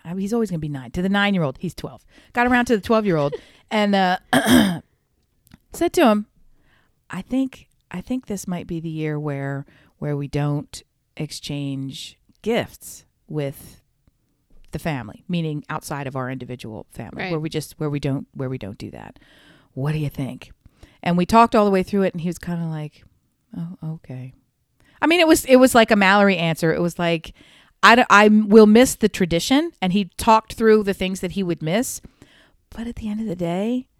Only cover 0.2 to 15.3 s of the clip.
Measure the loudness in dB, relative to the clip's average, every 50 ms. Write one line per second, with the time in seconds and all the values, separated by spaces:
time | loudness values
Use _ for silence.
0.2 | -6 -4 -2 -2 -2 -2 -4 -6 -6 -6 -8 -10 -10 -10 -6 -4 -2 0 0 0
1.2 | 0 0 0 0 0 -2 -4 -6 -10 -10 -10 -10 -12 -14 -14 -18 _ _ _ _
2.2 | _ _ -2 0 0 2 2 2 2 2 0 0 0 0 0 2 2 2 0 0
3.2 | 0 -2 -4 -8 -12 -18 _ _ _ -4 -2 0 2 2 2 2 2 0 0 -2
4.2 | _ _ 0 0 2 4 4 4 4 2 0 -4 -8 _ _ _ _ _ _ _
5.2 | _ _ _ _ _ _ -20 _ _ _ -6 -4 -4 -2 2 4 4 4 4 2
6.2 | -2 -8 _ _ _ _ _ _ _ _ _ _ _ _ _ _ _ -14 -14 -14
7.2 | -10 -6 -4 -4 -4 -4 -8 -14 -20 _ _ _ _ -16 -14 -12 -8 -8 -8 -8
8.2 | -8 -10 -10 -10 -8 -8 -8 -8 -8 -10 -10 -8 -8 -8 -8 -6 -6 -6 -6 -6
9.2 | -6 -6 -6 -6 -6 -6 -8 -8 -10 _ _ _ _ _ _ -10 -8 -6 -6 -6
10.2 | -6 -6 -4 -4 -2 -2 -2 -4 -6 -10 -16 -20 -20 _ _ _ _ _ _ -12
11.2 | -12 -12 -12 -12 -12 -10 -10 -8 -8 -8 -8 -8 -10 -10 -12 -14 -16 -18 -20 _
12.2 | _ _ _ _ -6 -4 -2 -2 -4 -6 -10 -20 -20 -20 -20 -20 -20 _ _ _
13.2 | _ -10 -8 -6 -6 -8 -8 -12 -18 -20 -20 _ _ _ _ _ _ _ _ _
14.2 | _ _ _ _ _ _ -20 -20 -18 -14 -12 -8 -6 -6 -6 -6 -8 -12 -16 -16
15.2 | _ -6